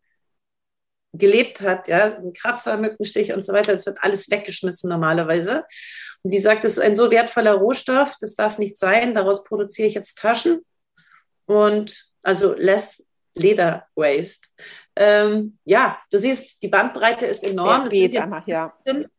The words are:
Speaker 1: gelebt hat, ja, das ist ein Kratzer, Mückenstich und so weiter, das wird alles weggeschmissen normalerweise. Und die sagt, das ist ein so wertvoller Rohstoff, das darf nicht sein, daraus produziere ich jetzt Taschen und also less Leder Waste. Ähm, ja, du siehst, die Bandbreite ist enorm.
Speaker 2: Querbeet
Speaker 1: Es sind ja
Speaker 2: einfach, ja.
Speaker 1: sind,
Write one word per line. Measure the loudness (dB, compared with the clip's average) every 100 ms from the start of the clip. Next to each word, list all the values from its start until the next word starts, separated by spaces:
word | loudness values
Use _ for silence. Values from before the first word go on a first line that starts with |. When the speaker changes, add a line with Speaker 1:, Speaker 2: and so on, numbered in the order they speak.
| _ _ _ _ _ _ _ _ _ _ _
Speaker 1:
gelebt | 2 4 4 0 -4
hat, | -4 -4 0
ja, | 2 2
das | -2
ist | -14
ein |
Kratzer, | -8 -6 -6 -4 -4
Mückenstich | -4 -4 -6 -4 -4
und | -4
so | -2
weiter, | 0 0
das | -2 -4
wird | -4
alles | -4 -2 -4
weggeschmissen | -6 -6 -6 -6 -6 -4
normalerweise. | -2 0 0 0 -2 -2 -4 -6 -18 -18 -18 -18 -10
Und | -4
die | 0
sagt, | 2 2
das | 0
ist | 2
ein | 2 4
so | 4
wertvoller | 4 2 2 2
Rohstoff, | 4 2 0 0 0 0 -4
das | -10 -4
darf | -4 -2
nicht | -6 -2
sein, | 2 2 2
daraus | 0 0 -2
produziere | -4 -6 -6 -2 -2
ich |
jetzt | -2 -10 -4
Taschen | -2 0 0 0 -4 _ _ _ _ _ _ _ 0
und | 4 4 2 -4 -14 _ _
also | -2 2 2 2
less | 2 2 -2 -14 _ _ _ 0
Leder | 2 4 0 -2 _ -2
Waste. | 0 0 -4 -12 -18 _ -20 -20 _ 2
Ähm, | 4 6 2 0 -4 _
ja, | 2 2 2 -2 -2
du | 0
siehst, | 0 -2 -6 -12
die | 0
Bandbreite | 0 0 0 0 0 -4
ist | -4
enorm. | -6 -2 2 2
Speaker 2:
Querbeet | 2
Speaker 1:
Es | 2
sind | 2
ja | 0
Speaker 2:
einfach, | -4 -8 -6
ja. | -6 -6 _
Speaker 1:
sind, | -6 -6 -6